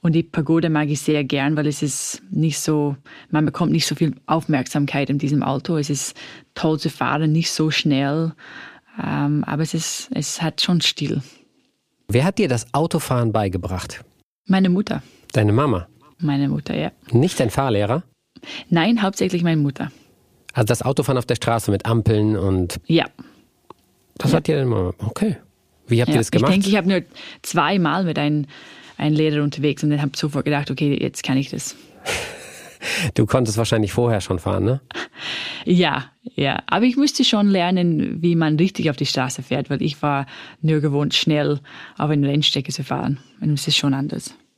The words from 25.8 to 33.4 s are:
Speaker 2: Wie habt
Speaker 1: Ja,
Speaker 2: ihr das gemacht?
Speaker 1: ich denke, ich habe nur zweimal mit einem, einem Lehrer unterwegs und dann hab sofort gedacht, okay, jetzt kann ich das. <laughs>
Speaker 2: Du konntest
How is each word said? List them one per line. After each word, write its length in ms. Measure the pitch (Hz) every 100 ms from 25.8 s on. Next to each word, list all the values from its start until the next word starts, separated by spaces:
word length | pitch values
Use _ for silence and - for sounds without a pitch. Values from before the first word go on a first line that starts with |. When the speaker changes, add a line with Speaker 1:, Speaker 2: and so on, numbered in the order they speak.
| -
Speaker 2:
Wie 120 | 117
habt 100 | 123
Speaker 1:
Ja, 40 |
Speaker 2:
ihr 60 | 151
das 100 | 117
gemacht? 200 | - 143
Speaker 1:
ich 40 |
denke, 140 | 185 190
ich 60 | 208
habe 120 | 180
nur 140 | 185 - - - -
zweimal 640 | - 175 151 196 160 165
mit 120 | 185 156
einem, 280 | 147 151 143 - - - - -
einem 200 | 151 151
Lehrer 260 | 156 147
unterwegs 400 | 147 131 147 147
und 80 | 151
dann 100 | 147
hab 160 | 143 -
sofort 280 | 156 143
gedacht, 260 | 139 143 147
okay, 260 | 135 147 143
jetzt 220 | - -
kann 120 | - 135
ich 140 | 135
das. 240 | - - - - -
<laughs> 1120 | - - - - - - - - - - 160
Speaker 2:
Du 100 | -
konntest 320 | 113 131